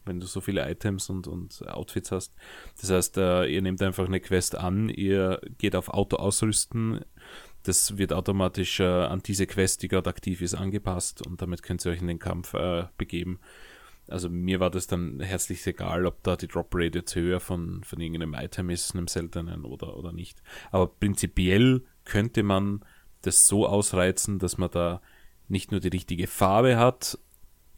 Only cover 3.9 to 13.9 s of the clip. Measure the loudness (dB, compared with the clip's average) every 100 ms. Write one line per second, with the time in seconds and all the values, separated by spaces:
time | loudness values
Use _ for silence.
3.9 | 0 0 -2 0 0 0 -2 -2 0 0
4.9 | 0 2 2 2 -2 -6 -2 0 0 -2
5.9 | -2 0 0 0 2 2 0 -2 -2 -2
6.9 | -4 -8 -20 -20 -20 -18 -10 0 0 0
7.9 | 0 0 0 0 2 2 0 -2 2 2
8.9 | 4 2 -2 -2 -2 0 2 0 0 0
9.9 | 0 -2 -4 -4 -4 -4 -2 -2 -2 -2
10.9 | -2 -4 -8 -10 -8 -6 -6 -6 -4 -2
11.9 | -2 -4 -4 -4 -6 -6 -4 -2 -2 -4
12.9 | -8 -6 -6 -6 -8 -12 -20 -20 -20 -20